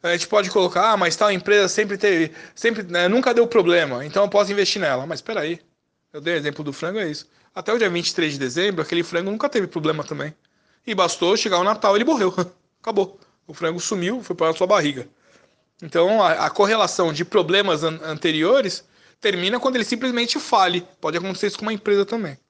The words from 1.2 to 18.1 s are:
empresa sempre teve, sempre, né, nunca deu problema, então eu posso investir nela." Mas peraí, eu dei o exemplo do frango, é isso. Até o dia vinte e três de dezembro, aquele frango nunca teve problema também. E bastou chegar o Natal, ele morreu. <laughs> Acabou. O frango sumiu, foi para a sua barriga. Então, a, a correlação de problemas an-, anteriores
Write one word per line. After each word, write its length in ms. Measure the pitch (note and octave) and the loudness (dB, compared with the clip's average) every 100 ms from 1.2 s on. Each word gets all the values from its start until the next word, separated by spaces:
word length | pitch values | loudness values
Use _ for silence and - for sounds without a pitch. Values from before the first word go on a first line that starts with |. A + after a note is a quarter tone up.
| G#3 | 2
empresa 380 | F#3+ G3+ G#3 F#3 | 2 2 4 4
sempre 280 | - G3 G3 | 0 -2 0
teve, 360 | G#3 E3+ D#3+ - - | 2 2 0 -4 -20
sempre, 280 | - A#3 A3+ | -2 -2 -2
né, 260 | F3+ F3 F3+ | -4 0 2
nunca 240 | A#3 B3+ | 2 2
deu 140 | A#3 A#3 | 2 4
problema, 580 | A#3 E3+ F3 D3 B2 | 4 4 4 2 -4
então 200 | D3 F#3+ | -4 0
eu 40 | G3+ | 2
posso 240 | G3+ G3 | 2 2
investir 280 | G3+ F#3+ G#3 | 0 0 0
nela." 260 | D#3+ B2+ D3 | -2 -2 -4
Mas 160 | D#3+ | -10
peraí, 380 | - G#3 D#3 E3+ _ _ _ _ _ | -8 -6 -6 -8 _ _ _ _ _
eu 80 | D3+ | -8
dei 140 | D#3 | -2
o 20 | E3+ | -2
exemplo 260 | D3 C#3+ | -2 -6
do 100 | D3 | -10
frango, 240 | C3+ E3 G#3+ | -6 -6 -4
é 100 | F3 | -4
isso. 180 | D3+ - _ _ | -6 -14 _ _
Até 180 | - F3+ | -10 -2
o 60 | A#3 | 0
dia 120 | G#3 | 0
vinte 180 | F3 E3 | 0 -2
e 60 | |
três 200 | - D#3+ | -2 -2
de 40 | C#3 | -2
dezembro, 420 | C3 C3 G3+ F3 | -4 -2 -2 -2
aquele 220 | D#3 E3+ | -2 -4
frango 280 | E3+ E3+ F#3+ | -2 -4 -4
nunca 180 | G#3+ C#4+ | -2 -2
teve 180 | A#3+ F#3 | -2 -4
problema 380 | E3+ D3+ D#3 | -2 -2 -2
também. 280 | D3 D3 D3 - _ _ _ _ - | -6 -8 -10 -12 _ _ _ _ -6
E 80 | |
bastou 420 | G3 F3 - F3 G#3+ | 0 0 2 2 2
chegar 220 | A3 F3 | 2 2
o 60 | |
Natal, 320 | F#3+ G#3+ G#3 G3+ | 2 2 2 4
ele 80 | |
morreu. 280 | A#3+ C#4+ F#3 F3+ F3+ _ | 2 2 2 0 -6 _
<laughs> 240 | _ _ | _ _
Acabou. 380 | - G#3 G3 - _ _ - | -4 -2 -2 -6 _ _ -20
O 60 | |
frango 280 | D3+ E3 F3 | -4 -4 -4
sumiu, 420 | - G3+ F3 B3 | -4 -2 -2 -4
foi 140 | G#3 F3 | -8 -2
para 140 | D#3+ | 0
a 40 | |
sua 120 | D#3+ F#3 | 0 2
barriga. 420 | G3+ D3 C3 A2+ _ _ _ _ _ _ _ | 2 2 -4 -12 _ _ _ _ _ _ _
Então, 400 | D#3+ E3+ F3+ A3 | -4 2 2 4
a, 240 | F3+ D#3+ D3+ | 4 2 -2
a 40 | |
correlação 600 | - G3+ A3 F#3 - E3+ | 2 2 4 0 2 0
de 120 | D3+ | 0
problemas 580 | F3 G#3 E3 G3 G3+ D#3 | 0 0 2 2 2 0
an-, 180 | D#3+ D#3+ | -2 -4
anteriores 800 | D#3 | -10